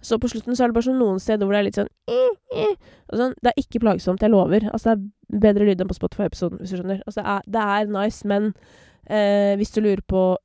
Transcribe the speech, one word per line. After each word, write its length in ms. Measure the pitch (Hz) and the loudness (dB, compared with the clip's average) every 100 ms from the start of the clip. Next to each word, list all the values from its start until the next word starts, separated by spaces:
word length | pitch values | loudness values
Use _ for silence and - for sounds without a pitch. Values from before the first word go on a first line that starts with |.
Så 160 | - 226 | -2 -2
på 80 | 247 | -2
slutten 240 | 226 226 | -6 -6
så 120 | 247 | 0
er 40 | 247 | 2
det 80 | 233 | 2
bare 120 | 240 | 0
sånn 80 | 262 | 2
noen 200 | 226 190 | 2 0
steder 240 | - 220 196 | -2 0 2
hvor 100 | 202 | 0
det 40 | |
er 80 | 202 | 0
litt 100 | 208 | -2
sånn, 140 | 202 _ - | -6 _ -4
eh, 260 | 480 508 415 _ | 0 0 0 _
eh, 220 | 440 427 392 - _ _ | -2 -2 -2 -8 _ _
og 80 | 214 | -2
sånn. 180 | 254 254 | -2 0
Det 120 | 247 | -2
er 100 | 233 | -2
ikke 180 | - 233 | -6 -2
plagsomt, 400 | 226 180 - 190 | 0 0 -2 0
jeg 100 | 214 | 4
lover. 360 | 214 180 196 214 | 4 4 2 0
Altså, 240 | 220 233 | -2 0
det 460 | 220 202 _ _ 208 | 0 -2 _ _ 2
er 20 | |
bedre 280 | 214 202 208 | 4 4 2
lyd 100 | 185 | 2
enn 80 | 190 | -2
på 80 | 185 | -4
Spotify-episoden, 640 | 175 - 196 - 175 - | -6 -4 -6 -4 -6 -6
hvis 140 | 185 | -10
du 20 | 185 | -8
skjønner. 240 | 180 196 - | -6 -6 -6
Altså, 160 | 208 | -8
det 80 | 202 | -4
er, 80 | 202 - | -6 -4
det 140 | 220 | -4
er 300 | 208 202 208 | 0 0 -2
nice, 340 | 202 208 - 208 | -2 -2 -4 -2
men, 240 | 202 214 - _ - - _ - | 0 0 -4 _ -20 -20 _ -4
eh, 480 | 214 202 202 202 202 | 0 2 4 2 2
hvis 160 | 214 | 0
du 80 | - | 0
lurer 240 | 214 196 - | 0 0 0
på 300 | 190 185 185 | 0 2 0